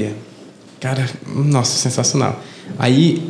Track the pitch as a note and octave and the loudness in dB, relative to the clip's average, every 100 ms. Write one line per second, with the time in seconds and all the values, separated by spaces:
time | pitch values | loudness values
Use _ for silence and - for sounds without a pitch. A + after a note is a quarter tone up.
0 | G#2 A2 - - - - - - C3 C3 | -4 -6 -16 -20 -20 -20 -20 -10 -4 -2
1 | B2+ - - - D3 C3+ A#2+ - B2+ B2 | -4 -6 -8 -2 2 2 2 0 0 0
2 | A#2+ C#3 A2 - - - - - B2 C3 | 0 2 0 -4 -10 -18 -14 0 4 6
3 | E3+ E3+ | 4 2